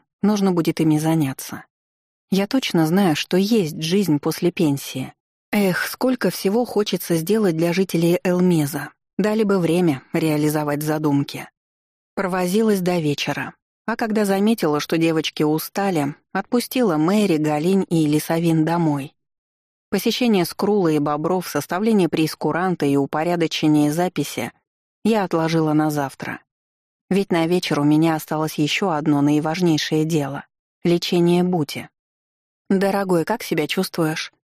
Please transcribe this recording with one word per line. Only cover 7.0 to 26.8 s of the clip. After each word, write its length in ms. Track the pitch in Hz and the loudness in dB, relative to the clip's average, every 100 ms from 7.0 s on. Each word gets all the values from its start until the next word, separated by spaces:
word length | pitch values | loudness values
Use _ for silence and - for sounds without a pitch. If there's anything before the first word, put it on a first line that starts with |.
| - 165 | -2 -4
сделать 400 | 160 220 208 160 | 0 0 2 0
для 160 | 170 | 0
жителей 460 | 170 190 170 170 175 | 0 0 0 2 2
Элмеза. 680 | 185 180 180 165 143 151 143 - _ - | 0 2 4 2 0 -4 -10 -16 _ -4
Дали 260 | 202 220 | -2 0
бы 160 | 214 196 | 0 2
время 420 | 165 170 175 135 - | 2 2 2 0 -4
реализовать 680 | 170 160 151 151 151 151 147 | -4 0 0 0 0 -2 -4
задумки. 640 | 151 156 156 143 139 - - _ _ _ _ _ _ | -2 -2 0 0 -2 -8 -16 _ _ _ _ _ _
Провозилась 680 | - 190 185 180 202 220 202 | -6 -4 -2 0 2 2 2
до 180 | 180 180 | 0 0
вечера. 540 | 151 143 - 143 135 - _ _ - | 0 -2 -4 -6 -8 -14 _ _ -10
А 80 | 226 | -6
когда 300 | 226 214 202 | -2 0 0
заметила, 540 | 196 208 226 160 147 | 2 2 2 0 0
что 180 | - 165 | -2 0
девочки 460 | 165 160 156 - | 2 0 -2 -2
устали, 720 | 151 156 - - 196 170 143 147 _ | 0 0 -2 -4 -2 0 -2 -6 _
отпустила 640 | 190 - 240 - 254 233 151 | -8 -2 -2 -2 0 0 2
Мэри, 400 | 160 208 202 156 | 2 2 2 2
Галинь 480 | 151 147 165 190 185 | 2 0 2 0 2
и 160 | 165 151 | 0 2
Лисовин 600 | 151 - 165 170 160 156 | 0 0 0 2 2 2
домой. 500 | 170 160 143 131 - _ _ _ _ _ _ _ | 0 0 -2 -6 -16 _ _ _ _ _ _ _
Посещение 560 | 202 233 214 247 202 165 | -2 -2 0 2 2 0
Скрула 440 | - 196 208 170 | -2 0 2 2
и 100 | 151 | 2
Бобров, 480 | 147 147 165 185 170 | 0 -2 -2 -2 -2
составление 640 | - - 180 220 214 165 | -6 -4 -2 2 2 2
прейскуранта 760 | - 156 - 151 156 185 175 143 | 2 -2 -2 -4 -2 -2 0 0
и 100 | 139 | 2
упорядочение 960 | 139 151 165 175 160 - 156 151 147 | 0 -2 -2 0 -2 0 2 4 4
записи 600 | 151 180 - 143 - 117 - _ _ _ _ | 2 -2 -2 -6 -6 -10 -12 _ _ _ _
я 200 | 208 220 | 0 0
отложила 500 | 185 165 160 165 156 | 0 0 0 2 2
на 160 | 151 156 | 2 2
завтра. 520 | 147 139 - - - _ _ _ _ | -2 -4 -8 -12 -12 _ _ _ _